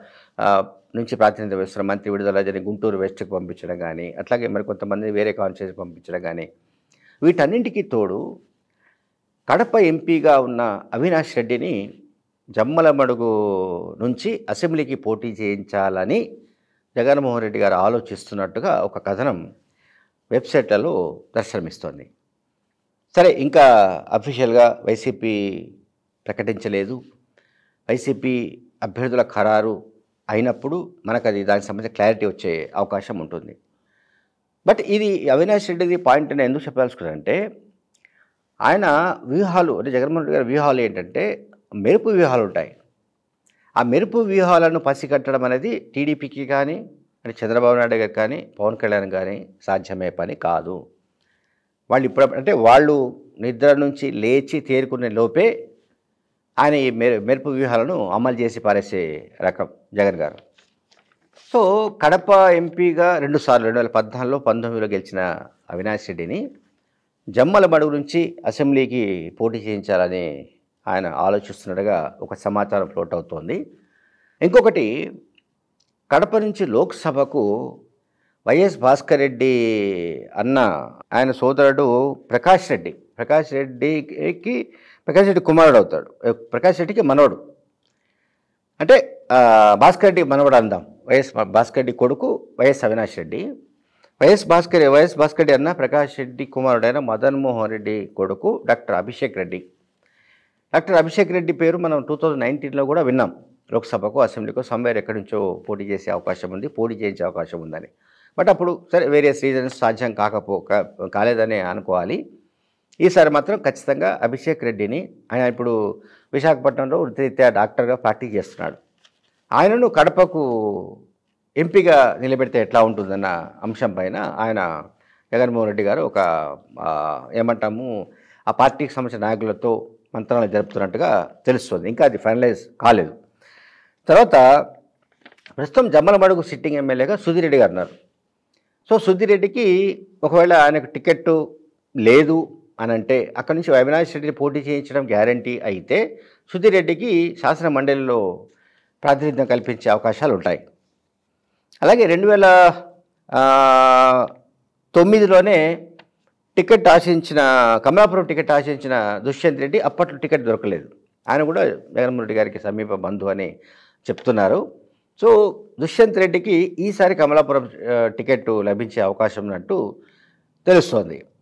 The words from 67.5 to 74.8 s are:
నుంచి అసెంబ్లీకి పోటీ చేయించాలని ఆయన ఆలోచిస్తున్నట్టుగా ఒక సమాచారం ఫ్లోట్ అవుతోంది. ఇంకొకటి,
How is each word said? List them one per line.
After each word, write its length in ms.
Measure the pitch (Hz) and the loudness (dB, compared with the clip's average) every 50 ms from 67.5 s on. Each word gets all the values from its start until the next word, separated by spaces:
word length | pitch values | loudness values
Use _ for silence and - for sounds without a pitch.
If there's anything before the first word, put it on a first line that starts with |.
| 196 208 190 175 160 156 151 151 | 4 4 4 4 4 2 2 0
నుంచి 460 | 147 147 143 143 - 170 165 170 170 - - | -2 -4 -6 -4 -2 -2 -2 -2 -6 -8 -8
అసెంబ్లీకి 840 | - - - 147 139 139 135 135 117 123 127 110 101 95 90 80 82 82 - | -6 -4 -2 0 0 2 2 0 0 -2 -4 -4 -4 -4 -6 -8 -12 -8 -4
పోటీ 180 | 110 117 113 113 | -4 -4 -4 -6
చేయించాలని 880 | 101 107 107 101 95 - 98 90 90 90 92 92 87 80 73 69 69 - _ _ _ _ _ _ _ - | -8 -8 -8 -8 -4 -2 0 0 0 -2 -2 -6 -8 -8 -10 -12 -16 -20 _ _ _ _ _ _ _ -6
ఆయన 180 | 92 95 92 | -4 -4 -4
ఆలోచిస్తున్నట్టుగా 1120 | 85 78 67 85 95 101 104 101 - - - - 98 90 92 101 104 98 85 78 67 - - 95 | -4 -4 -2 -2 0 -2 -2 -4 -8 -16 -16 -14 -10 -8 -6 -4 -2 -2 -2 -4 -6 -10 -14 -16
ఒక 120 | - 98 | -14 -14
సమాచారం 540 | - - 101 101 104 104 101 107 101 95 - | -10 -8 -6 -4 -4 -4 -2 -4 -4 -4 -6
ఫ్లోట్ 260 | - 98 87 - - | -6 -8 -8 -8 -8
అవుతోంది. 560 | 85 82 - 87 78 80 85 160 190 302 - _ _ _ _ _ _ _ _ _ _ _ _ _ - 156 | -10 -10 -10 -12 -12 -10 -10 -10 -10 -10 -14 _ _ _ _ _ _ _ _ _ _ _ _ _ -4 0
ఇంకొకటి, 720 | 180 190 247 - 226 185 180 | 4 6 6 6 6 4 2